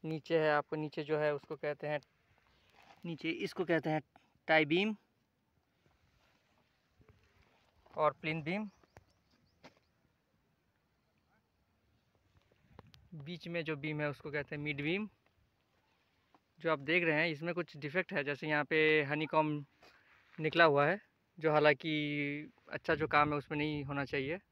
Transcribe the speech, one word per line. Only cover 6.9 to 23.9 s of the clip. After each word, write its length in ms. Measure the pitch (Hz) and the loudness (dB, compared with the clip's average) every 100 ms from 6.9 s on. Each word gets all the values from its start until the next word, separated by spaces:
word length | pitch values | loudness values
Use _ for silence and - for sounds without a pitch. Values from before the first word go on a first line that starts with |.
| _ _ _ _ _ _ _ _ _ _ - | _ _ _ _ _ _ _ _ _ _ 0
और 160 | 151 | 0
प्लिंथ 300 | 143 156 160 | 0 -4 -4
बीम। 280 | 147 196 214 _ _ - _ _ _ _ _ _ - _ _ _ _ _ _ _ _ _ _ _ _ _ _ _ _ 214 _ _ _ _ _ _ _ _ _ _ _ _ _ - - - _ | -4 -4 -6 _ _ -20 _ _ _ _ _ _ -20 _ _ _ _ _ _ _ _ _ _ _ _ _ _ _ _ _ _ _ _ _ _ _ _ _ _ _ _ _ _ -20 -20 -20 _
बीच 340 | 160 143 175 170 | -16 -12 -12 -6
में 160 | 170 | -6
जो 120 | 156 151 | -4 -4
बीम 240 | 156 151 | -4 -2
है 80 | 147 | -2
उसको 220 | 143 156 | -4 -8
कहते 260 | 147 139 147 | -6 -6 -6
हैं 60 | |
मिड 200 | 147 143 | -6 -4
बीम। 260 | 147 185 208 _ _ _ _ _ _ _ _ _ _ _ _ _ _ _ | -2 -2 -4 _ _ _ _ _ _ _ _ _ _ _ _ _ _ _
जो 140 | 160 | -2
आप 60 | 151 | -2
देख 260 | 139 175 | 2 2
रहे 160 | 170 151 | 4 2
हैं 80 | 170 | 0
इसमें 260 | 147 165 | -2 -6
कुछ 220 | 175 165 147 | -6 -6 -8
डिफेक्ट 360 | 143 160 180 | -4 -4 -2
है, 120 | 185 | -4
जैसे 240 | 139 143 156 | -4 -4 0
यहाँ 160 | 151 | 0
पे 380 | 147 156 156 156 | 2 4 6 4
हनीकॉम्ब 640 | 143 151 156 156 156 147 143 _ - _ _ - _ - | 2 -2 0 2 2 -2 -8 _ -20 _ _ -20 _ -6
निकला 240 | 156 170 | -2 6
हुआ 220 | 165 143 143 | 6 6 4
है, 140 | 202 _ _ _ - | 2 _ _ _ -4
जो 140 | 156 | 2
हालांकि 1000 | 151 151 147 160 151 147 147 143 143 151 _ - | 6 6 4 0 -2 -2 -2 -2 -4 -10 _ -12
अच्छा 260 | - - | -8 -2
जो 120 | 151 151 | 0 4
काम 240 | 147 147 | 4 4
है 60 | 147 | 2
उसमें 220 | - 151 | -2 -2
नहीं 260 | 151 151 | -2 -2
होना 200 | 139 | -4